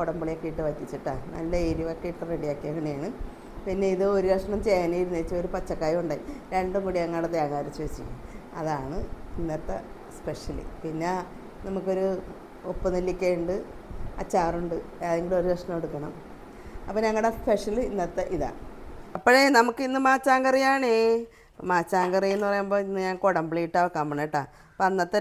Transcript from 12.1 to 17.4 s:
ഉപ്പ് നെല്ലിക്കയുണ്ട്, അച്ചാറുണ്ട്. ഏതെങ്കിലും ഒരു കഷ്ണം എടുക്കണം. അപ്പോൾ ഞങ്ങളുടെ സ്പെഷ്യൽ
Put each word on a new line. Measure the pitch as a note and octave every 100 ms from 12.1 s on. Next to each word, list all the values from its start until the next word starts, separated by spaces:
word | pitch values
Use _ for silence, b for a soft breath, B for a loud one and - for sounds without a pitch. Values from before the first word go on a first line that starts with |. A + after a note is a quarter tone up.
| F#3 - - - - F3+
ഉപ്പ് | F3+ F#3+ F3+
നെല്ലിക്കയുണ്ട്, | F3+ F3+ F3+ F3 E3+ G3 - - - - - -
അച്ചാറുണ്ട്. | F#3+ G3 E3+ E3+ F3 E3+ - - E3+
ഏതെങ്കിലും | E3 F3 F#3
ഒരു | F3+
കഷ്ണം | F3 - E3+
എടുക്കണം. | D#3+ D3 D3+ - - - - B B B -
അപ്പോൾ | G3+ A3
ഞങ്ങളുടെ | G#3+ A3+
സ്പെഷ്യൽ | A3+